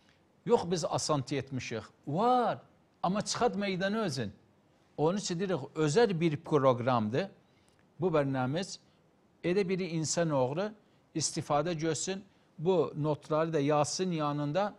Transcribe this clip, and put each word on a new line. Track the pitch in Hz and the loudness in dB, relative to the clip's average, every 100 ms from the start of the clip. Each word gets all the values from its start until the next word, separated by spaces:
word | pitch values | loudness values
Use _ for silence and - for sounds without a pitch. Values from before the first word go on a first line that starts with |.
| _ _ _ _ - | _ _ _ _ 2
yok | 233 175 | 2 2
biz | 180 175 | -2 -2
asantı | 147 - 147 127 139 | -2 0 0 0 -4
etmişik. | - 127 - 110 - _ - | -4 -8 -6 -8 -10 _ -6
Var. | 156 240 254 214 131 - _ _ _ | 0 2 2 2 -2 -8 _ _ _
Ama | 170 202 | -2 -2
çıkart | - - 240 190 | -2 0 0 0
meydanı | 202 185 196 220 | -2 -2 -2 0
özün. | 202 131 101 - _ _ _ _ _ - | -2 -2 -6 -8 _ _ _ _ _ -2
Onun | 156 202 | 0 0
için | - 170 | -2 -4
dedik, | 190 160 131 156 | -2 -4 -4 0
özel | 151 170 233 165 | 2 4 4 2
bir | 170 147 | 0 0
programdı. | - 151 135 120 120 123 107 135 196 - _ _ _ _ _ - | 0 4 4 4 2 2 2 -2 -4 -8 _ _ _ _ _ -4
Bu | 180 | 0
bernamez. | 156 139 135 127 160 196 - _ _ _ _ _ _ | 2 2 0 -2 -2 -6 -10 _ _ _ _ _ _
Ede | 165 190 185 | -2 0 0
biri | 185 185 | -2 -2
insan | 165 151 175 165 | -4 -2 0 2
oğlu | 139 127 151 208 - _ _ _ 160 | 2 0 0 -4 -8 _ _ _ -4
istifade | - 165 139 147 165 | -4 -4 0 0 0
görsün. | 165 160 151 - 196 - _ _ - | -2 -2 -2 -4 -8 -10 _ _ -4
Bu | 160 180 135 151 | 2 2 2 0
notları | 151 147 - 156 165 | -2 -2 0 0 2
da | 160 | 2
yazsın | 143 151 147 - 185 | 2 2 2 0 -2
yanında. | 160 147 147 147 170 202 | -2 -2 -2 -2 0 -2